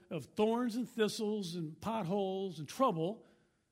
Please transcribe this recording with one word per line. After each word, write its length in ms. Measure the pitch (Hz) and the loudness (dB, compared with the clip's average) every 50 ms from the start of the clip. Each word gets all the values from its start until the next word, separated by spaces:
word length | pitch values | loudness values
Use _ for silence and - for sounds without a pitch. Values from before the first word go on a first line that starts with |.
| - - | -12 -8
of 140 | 190 156 127 | -8 -6 -8
thorns 500 | - - - 214 220 226 240 247 240 202 | -4 0 2 4 4 4 2 0 0 -2
and 140 | 254 233 - | -2 -4 -2
thistles 680 | - 226 214 202 - - 220 208 214 214 196 170 170 | 0 2 2 2 2 0 -2 0 0 -2 -2 -4 -4
and 260 | 180 165 151 160 - | -4 -4 -6 -6 -6
potholes 760 | - 202 226 226 196 160 196 208 196 190 190 190 196 190 165 151 | -4 -2 -2 -2 0 0 0 0 0 0 -2 -2 -4 -4 -6 -8
and 80 | 147 | -10
trouble, 580 | - - - 262 254 185 160 160 180 220 - - - _ _ _ _ _ _ _ _ | -6 0 4 4 4 4 2 0 -2 -2 -6 -12 -20 _ _ _ _ _ _ _ _